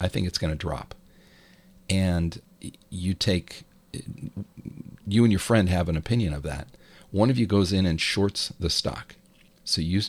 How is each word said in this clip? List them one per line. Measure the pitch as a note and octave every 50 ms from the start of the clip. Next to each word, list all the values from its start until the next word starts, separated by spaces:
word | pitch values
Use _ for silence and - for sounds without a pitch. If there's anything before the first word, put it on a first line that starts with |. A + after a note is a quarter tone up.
I | F2+ F#2
think | - F#2+ F#2+
it's | F2+ - -
gonna | - D#2+ D#2
drop." | D2 - E2 D2 C#2 - - - - - - - - - - - - - - - - _ - - - - -
And | F#2+ F#2+ F#2+ F#2 F2 E2+ E2+ E2 - - - _ - _
y-, | - - - - - _
you | - F#2 F2+ F#2 F#2+
take, | - - G#2+ F#2+ F2+ - - - - - - _ - _ _ - - - - - - - - - - G2+ - _ - - - - - - - - - -
you | G2+ G2+ A2+ A#2+
and | A#2 G#2
your | F#2
friend | - - A#2 A2+ G2+ F2+
have | F#2 F2+ F2 E2
an | E2
opinion | D#2 D#2 - A#2 A#2+ A2 E2+ D2
of | D2 C#2+
that. | D2+ C#2 C2+ - - - - - - - - - - -
One | F#2+ G#2+ B2
of | C3 B2
you | A#2
goes | F#2+ G2+ G2+ G2 F2 G2
in | F#2 F#2
and | F2+ D#2+ D#2+
shorts | - - - G#2 G2 G2+ - - - - - -
the | F2+ E2
stock. | - - - G#2+ - - - - - - _ _ _ _ - - _ _ _
So | - - -
you, | D#2+ E2 F2+ G2 G#2